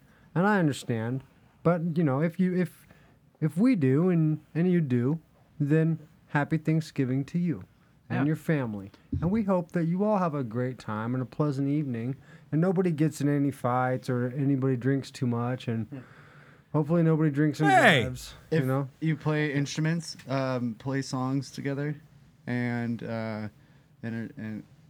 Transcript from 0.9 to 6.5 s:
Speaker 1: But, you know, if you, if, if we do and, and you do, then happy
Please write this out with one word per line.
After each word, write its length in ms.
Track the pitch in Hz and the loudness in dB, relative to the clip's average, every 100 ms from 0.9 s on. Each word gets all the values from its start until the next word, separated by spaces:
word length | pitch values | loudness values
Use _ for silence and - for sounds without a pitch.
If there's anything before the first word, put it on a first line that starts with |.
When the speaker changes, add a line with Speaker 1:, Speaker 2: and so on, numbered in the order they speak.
| 117 113 131 - _ _ _ | -2 -2 -4 -8 _ _ _
Speaker 1:
But, 340 | 160 175 170 156 | 0 2 0 0
you 80 | |
know, 160 | 156 131 | 2 2
if 180 | 170 170 | 0 0
you, 160 | 185 | 0
if, 320 | 180 170 - - - - _ _ _ | 0 -2 -6 -20 -20 -20 _ _ _
if 160 | 156 165 | -4 2
we 180 | 247 | 2
do 360 | 226 131 135 185 | 4 4 4 4
and, 300 | 170 156 151 - | 4 2 0 -4
and 160 | 151 180 | 0 2
you 100 | 175 | 2
do, 380 | 147 123 123 160 - _ _ - | 2 2 2 -2 -6 _ _ -4
then 400 | 143 156 160 160 - _ _ | 2 4 4 0 -6 _ _
happy 280 | 147 143 | -2 0